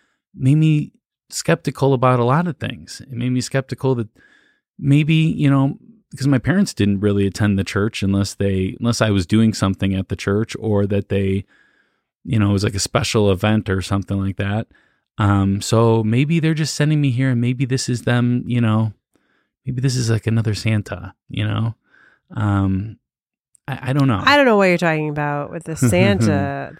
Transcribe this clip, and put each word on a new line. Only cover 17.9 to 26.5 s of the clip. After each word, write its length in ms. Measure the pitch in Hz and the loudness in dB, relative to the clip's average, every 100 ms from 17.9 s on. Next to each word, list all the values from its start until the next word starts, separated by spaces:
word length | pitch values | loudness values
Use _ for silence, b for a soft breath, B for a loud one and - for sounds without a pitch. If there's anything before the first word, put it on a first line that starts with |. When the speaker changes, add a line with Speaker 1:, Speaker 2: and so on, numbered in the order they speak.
| 120 | -4
Speaker 1:
them, 420 | - 123 120 123 117 | 0 0 2 0 -2
you 140 | 120 | 0
know, 320 | 113 110 110 - _ _ _ _ _ _ 131 | 2 2 0 -6 _ _ _ _ _ _ -10
maybe 140 | 123 | -4
this 140 | 131 127 | -2 0
is, 120 | 113 | 0
like, 160 | 113 107 | -2 0
another 280 | 113 110 | 0 0
Santa, 600 | 101 110 107 - 90 95 - - | -2 -2 -2 -4 -10 -12 -18 -12
you 160 | 107 107 | -6 -4
know? 280 | 110 113 - b b b b b | -2 -4 -6 b b b b b
Um, 680 | - 104 101 98 95 110 101 _ _ _ _ _ _ - | -4 -2 0 0 -2 -6 -12 _ _ _ _ _ _ -12
I, 220 | 135 123 | -8 -2
I 20 | |
don't 140 | 143 135 | 0 2
know. 120 | 101 | 2
Speaker 2:
I 120 | - 285 | 4 4
don't 100 | 262 | 6
know 100 | 208 | 4
what 80 | |
you're 140 | 190 170 | 4 2
talking 300 | 170 156 151 | 0 0 -4
about 420 | 147 147 143 143 | -4 -4 -4 -8
with 140 | 165 | -10
the 120 | 160 160 | -10 -2
Speaker 1:
<laughs> 0 | |
Speaker 2:
Santa 960 | 123 180 196 196 110 98 - | 2 4 4 2 2 0 -2